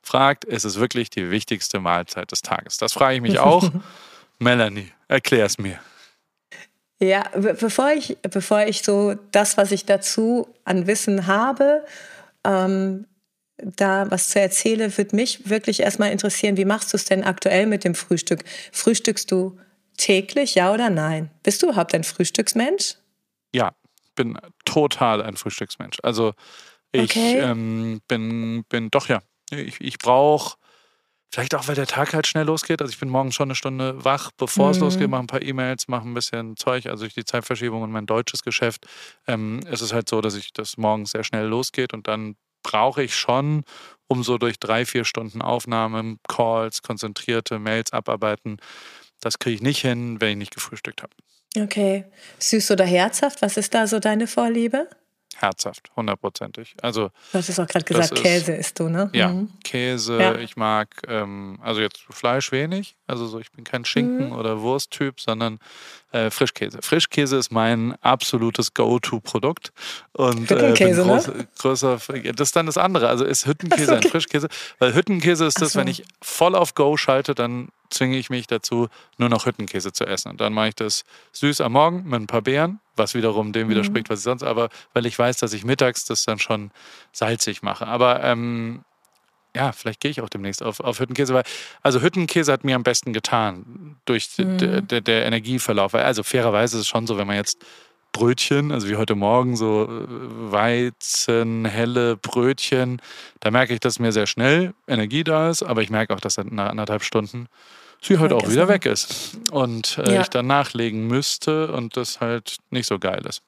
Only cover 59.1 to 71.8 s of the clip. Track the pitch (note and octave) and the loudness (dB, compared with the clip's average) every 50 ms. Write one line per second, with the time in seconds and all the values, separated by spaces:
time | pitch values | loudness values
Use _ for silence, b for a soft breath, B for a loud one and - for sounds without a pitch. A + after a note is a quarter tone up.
59.1 | F3+ A#2+ G#2+ F2+ - F#3 G#3 G#3+ - - _ - - B2+ B2 B2+ B2+ B2 A2 A2+ | 2 2 2 2 2 0 -4 -6 -8 -12 _ -6 -4 -2 -2 -2 -2 -4 -2 -2
60.1 | A#2 A2+ A2+ A2 A2+ A#2 A#2 A2+ - - A2 G#2+ G#2+ G#2+ G#2+ _ _ - - - | 2 2 2 2 2 -2 -6 -10 -6 -2 0 0 2 0 -2 _ _ -16 -10 -6
61.1 | A2+ A2 G#2 G2+ G2+ G2+ G2+ G2 F#2+ - A2 A2+ A2+ G#2+ A2 G2+ - - - _ | -4 -4 -4 -4 -8 -10 -12 -12 -14 -10 -6 -4 -2 -2 -2 -2 -4 -10 -20 _
62.1 | - - - A#2+ B2 C3+ C3+ - - C3 D3 E3 F#3 G3 G3+ - _ _ _ - | -16 -2 0 0 0 0 -2 -2 -2 -2 -2 -2 -4 -6 -6 -10 _ _ _ -8
63.1 | C3 A#2+ A#2 A2+ A2 A2+ A2 - _ - A2+ - - B2 A#2+ - - - A#3+ B3 | -8 -6 -6 -8 -10 -12 -14 -16 _ -18 -10 -8 -8 -6 -4 -2 -2 0 0 0
64.1 | B3 B3+ C4+ B2+ B2 A#2+ A2+ A2 A2 G#2+ G#2+ A#2+ C3 C#3 - _ - - C#3+ C3+ | 0 -2 -4 -4 -4 -4 -2 -2 -2 0 0 0 0 -2 -2 _ -6 -4 -4 -4
65.1 | C3 - - - A2 A2+ A#2 A2+ A2 A2 B B B B B B B B B B | -4 -6 -6 -4 -2 -2 -2 -4 -4 -8 B B B B B B B B B B
66.1 | - A#2+ A2+ A2 - - C3+ A#2+ - - G#2+ G2+ - A#2 - - D#3 E3 D#3+ - | -2 0 0 0 2 2 0 0 0 -4 -6 -6 -6 -10 -2 0 2 2 2 2
67.1 | - - D3 B2+ C3+ C3 A#2 - A2+ A2+ A2+ A2+ A#2 A2+ A2+ A#2+ - - - A#2+ | 2 0 2 2 2 0 0 2 2 2 4 4 2 2 0 -2 -4 0 4 4
68.1 | C3 C3+ - - - A#2 A2+ A#2 A2 - A2+ - _ - A#2+ A2+ A#2+ A#2+ - - | 4 4 2 -2 0 0 0 0 0 0 -2 -2 _ 2 2 4 4 2 0 -2
69.1 | - A2+ - - - A2 G2+ C#3+ F3 - - - B B B B B B B B | -4 -6 -6 -4 -4 -2 -2 -2 -4 -4 -12 -18 B B B B B B B B
70.1 | _ - C3+ B2 A#2+ A#2 A#2 - G3+ B3 A#3+ - A3+ G#3+ F#3+ F#3 F3 E3+ F#3 F#3 | _ 2 2 2 2 0 2 2 4 6 6 6 6 6 4 4 4 4 4 6
71.1 | G3+ - F4 - - - A#2+ _ _ - - C3 C3+ B2+ | 4 4 2 0 -6 -10 -12 _ _ -2 0 0 0 2